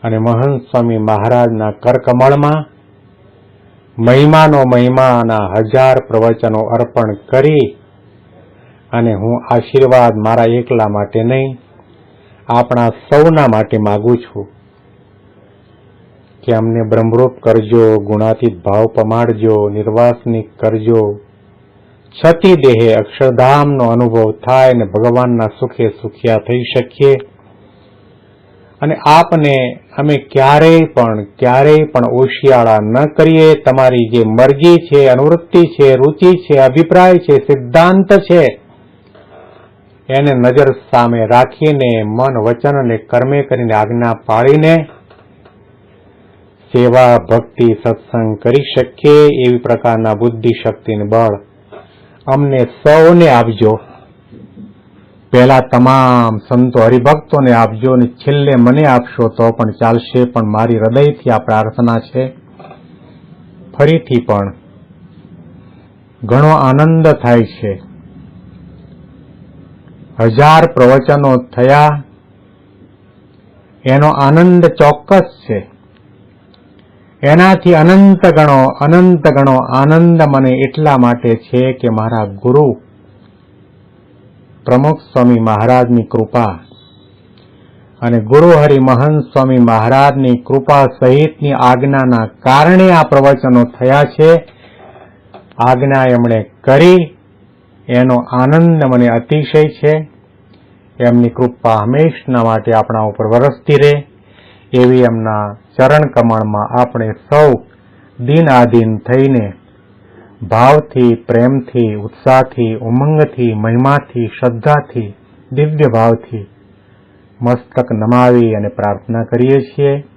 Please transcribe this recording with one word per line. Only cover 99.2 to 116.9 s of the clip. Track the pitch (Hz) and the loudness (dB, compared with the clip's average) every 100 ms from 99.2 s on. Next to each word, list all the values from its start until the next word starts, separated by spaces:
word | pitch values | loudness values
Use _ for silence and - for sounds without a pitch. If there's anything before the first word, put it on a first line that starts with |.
| - 151 143 156 | -4 -4 -2 0
છે. | 151 - 147 156 156 _ _ _ _ _ _ _ _ - | 0 -2 -4 -2 -6 _ _ _ _ _ _ _ _ -4
એમની | 120 120 120 | 0 0 0
કૃપા | 120 123 123 117 | -2 -6 -4 -2
હંમેશના | 110 107 135 160 - - 123 | -2 -2 0 -2 -2 -6 -2
માટે | 113 113 104 | -2 -2 -2
આપણા | 113 107 113 | -2 -2 -4
ઉપર | 107 104 110 | -4 -6 -2
વરસતી | 120 139 - - | 0 0 -4 -2
રહે, | 143 147 143 - _ _ _ _ _ _ 127 | 2 2 0 -6 _ _ _ _ _ _ 0
એવી | 123 127 | 2 2
એમના | 120 113 110 107 104 107 _ - | 0 -2 -4 -6 -8 -12 _ -2
ચરણ | 131 151 147 | 2 2 0
કમળમાં | - 117 110 107 104 104 120 | 0 0 -2 -4 -6 -4 -2
આપણે | 123 123 110 | -4 -4 -8
સૌ | 104 _ 147 151 156 - _ _ _ _ - | -10 _ 2 2 0 -6 _ _ _ _ -12
દિન | 123 156 160 | -2 0 2
આધીન | 127 120 117 110 107 | 2 2 2 0 -4
થઈને | - 131 135 131 101 - _ _ _ _ _ - - _ | -4 0 0 -2 -4 -14 _ _ _ _ _ -20 -20 _
ભાવથી, | 95 110 127 147 147 131 123 | -4 2 2 2 0 0 0
પ્રેમથી, | 113 - 113 123 135 127 123 113 | 0 -2 -2 0 -2 -6 -4 -4
ઉત્સાહથી, | 104 104 - 131 131 131 - 113 | -6 -12 -8 0 0 0 -4 -6
ઉમંગથી, | 110 117 120 147 156 147 127 120 | -6 -6 -4 -2 -2 -2 -2 -4
મહિમાથી, | 107 110 120 131 143 143 120 113 | -4 -2 0 0 -2 -4 -8 -8
શ્રદ્ધાથી, | - 123 117 151 147 143 120 104 - _ _ _ | -4 -6 -4 -2 -2 -4 -12 -12 -16 _ _ _
દિવ્ય | 131 151 151 139 | -4 -4 0 -2
ભાવથી | 113 113 113 - 110 98 _ _ _ _ | 0 0 -2 -6 -16 -16 _ _ _ _